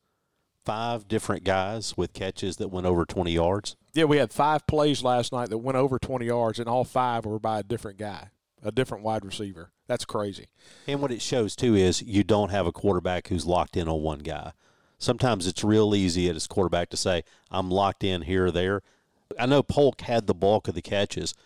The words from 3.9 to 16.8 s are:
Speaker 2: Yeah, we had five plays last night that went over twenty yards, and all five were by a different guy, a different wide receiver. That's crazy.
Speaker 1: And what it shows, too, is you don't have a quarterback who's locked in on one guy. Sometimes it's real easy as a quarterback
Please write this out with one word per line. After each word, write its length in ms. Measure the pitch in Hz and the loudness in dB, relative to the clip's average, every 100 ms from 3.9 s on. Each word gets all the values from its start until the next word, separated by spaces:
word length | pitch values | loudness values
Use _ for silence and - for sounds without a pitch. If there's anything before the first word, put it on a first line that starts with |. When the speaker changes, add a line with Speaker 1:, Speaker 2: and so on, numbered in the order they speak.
Speaker 2:
Yeah, 120 | 160 | 0
we 120 | 156 147 | 4 4
had 160 | 117 | 2
five 340 | - 147 151 - | 2 2 2 0
plays 380 | 151 151 131 | 2 2 2
last 280 | 127 123 117 | 2 2 0
night 180 | 127 120 | -4 -4
that 80 | 113 | -4
went 180 | 123 131 | -2 2
over 220 | 135 131 | 2 0
twenty 260 | - 127 117 | -4 -4 -2
yards, 320 | 120 113 107 | 0 0 -2
and 100 | 117 | -2
all 160 | 127 | -2
five 400 | 120 127 127 117 | 0 0 0 -2
were 140 | 110 107 | -4 -4
by 220 | 113 110 | -2 -4
a 20 | |
different 340 | 101 117 110 98 | -4 -6 -8 -12
guy, 340 | 104 95 98 _ _ _ | -10 -12 -16 _ _ _
a 100 | 107 | -6
different 320 | 110 131 104 | -2 -2 -2
wide 200 | 107 110 | -4 -4
receiver. 460 | 98 90 104 87 82 _ - | -4 -10 -10 -12 -18 _ -6
That's 180 | 123 | -6
crazy. 440 | - 113 104 95 - _ - - - | -4 -4 -4 -8 -14 _ -20 -16 -6
Speaker 1:
And 120 | 143 | -4
what 120 | 139 | -2
it 100 | 113 | -4
shows, 320 | - 135 104 | -2 0 0
too, 220 | - 127 104 | 2 4 6
is 260 | 92 87 | 6 2
you 220 | - 98 | 0 2
don't 260 | 92 107 101 | 4 4 2
have 160 | 101 87 | 0 0
a 60 | |
quarterback 560 | - 101 90 87 90 - | 0 0 2 0 -4 -2
who's 180 | 90 78 | -4 0
locked 300 | 87 80 98 | 0 0 -2
in 120 | 80 | -2
on 140 | 80 | -2
one 180 | 76 71 | -2 -6
guy. 320 | 76 76 78 - _ _ _ - | -8 -10 -10 -16 _ _ _ -8
Sometimes 480 | - 120 127 107 90 | -2 0 2 2 0
it's 160 | - | -2
real 320 | 107 107 104 | 4 4 6
easy 340 | 104 95 87 90 | 4 2 2 0
as 180 | 80 - | 0 -4
a 20 | |
quarterback 420 | - 87 87 | 0 0 0